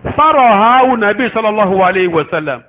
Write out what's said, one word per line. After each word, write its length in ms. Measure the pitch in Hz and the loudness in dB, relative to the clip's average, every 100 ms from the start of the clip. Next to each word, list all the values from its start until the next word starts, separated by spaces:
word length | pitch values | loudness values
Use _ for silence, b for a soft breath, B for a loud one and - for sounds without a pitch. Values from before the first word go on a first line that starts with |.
| - | -6
Farahahu 920 | - 311 311 247 202 220 254 262 240 | 0 2 4 2 4 2 2 2 0
Nabi 320 | 208 208 240 | -2 -2 -4
sallallahu 540 | 226 220 214 196 190 | -2 -4 -2 0 2
alayhi 240 | 180 190 180 | 0 0 -2
wa 160 | 165 - | -2 -4
sallam. 360 | 165 151 123 | -6 -6 -10